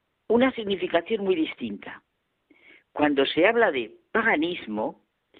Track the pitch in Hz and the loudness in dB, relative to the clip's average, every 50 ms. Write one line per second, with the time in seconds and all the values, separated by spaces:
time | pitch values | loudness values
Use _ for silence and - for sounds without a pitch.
0 | _ _ _ _ _ - 214 240 262 262 - - 214 202 196 175 180 170 - 170 | _ _ _ _ _ 0 2 4 4 2 0 -2 -4 -4 -4 -2 -2 0 0 0
1 | 170 - 226 202 196 190 185 160 156 - - - 123 110 101 92 - - - - | 0 0 -4 -2 0 0 2 0 0 -4 -4 -8 -8 -8 -8 -10 -12 -16 -18 -20
2 | _ _ _ _ _ _ _ _ _ _ _ _ _ - - _ _ _ - - | _ _ _ _ _ _ _ _ _ _ _ _ _ -20 -20 _ _ _ -4 0
3 | 151 147 143 135 139 - - 156 170 214 226 240 226 190 147 127 113 - - _ | 0 2 2 2 0 0 2 2 4 4 4 4 2 2 2 -2 -4 -6 -12 _
4 | _ _ - 220 226 226 190 151 160 175 180 - - 110 107 107 110 - 185 _ | _ _ -4 -2 0 2 0 0 0 -2 -4 -8 -8 -8 -6 -4 -6 -6 -8 _
5 | _ _ _ _ _ _ _ | _ _ _ _ _ _ _